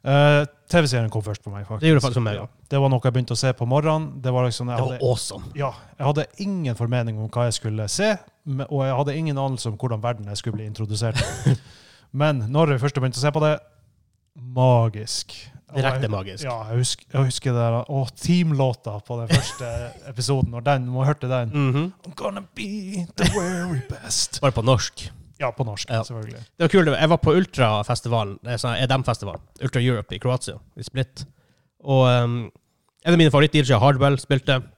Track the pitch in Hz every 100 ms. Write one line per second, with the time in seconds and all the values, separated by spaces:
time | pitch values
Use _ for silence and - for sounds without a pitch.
0 | 127 139 147 143 147 _ _ 175 147 123
1 | 113 110 104 98 - 101 98 110 160 147
2 | 131 123 110 82 - _ _ 139 135 127
3 | 131 123 120 120 135 123 120 139 156 156
4 | 156 135 131 127 123 113 123 120 131 123
5 | 127 123 - 98 - 143 135 - - -
6 | 135 147 - - 202 190 143 113 117 123
7 | 117 107 110 123 120 107 113 107 104 -
8 | 214 208 - _ 147 135 139 143 135 131
9 | 143 147 160 139 135 127 120 104 127 110
10 | 117 117 104 101 117 104 107 107 107 107
11 | 117 123 - - - - - - - _
12 | _ 131 151 139 107 143 160 131 139 139
13 | 131 123 147 151 151 151 _ _ _ _
14 | _ _ _ - 123 127 127 120 113 104
15 | - - - - - - _ 143 131 131
16 | 110 101 95 95 139 117 110 117 127 -
17 | _ 135 135 - 135 120 117 117 - 139
18 | 123 - 156 180 165 139 131 - 113 104
19 | - 120 113 123 - - 120 117 120 -
20 | - 117 127 135 123 120 117 139 123 127
21 | 135 147 127 127 117 147 135 135 175 -
22 | - 151 240 196 190 - 214 208 190 202
23 | 175 - 170 202 175 180 180 143 - -
24 | 107 - - - 139 120 113 123 - -
25 | - - - _ 131 - 117 101 - 113
26 | 110 117 110 - - _ 165 196 160 135
27 | 156 165 - 165 185 - 113 107 - 120
28 | 120 117 101 98 117 120 127 117 127 135
29 | 131 113 101 85 - - 131 127 123 117
30 | - - 127 127 - - - - 117 131
31 | 127 - - _ _ _ _ _ 139 135
32 | 127 123 120 120 113 _ _ _ _ _
33 | - 170 160 143 147 151 131 120 135 135
34 | 139 139 - 135 - 131 -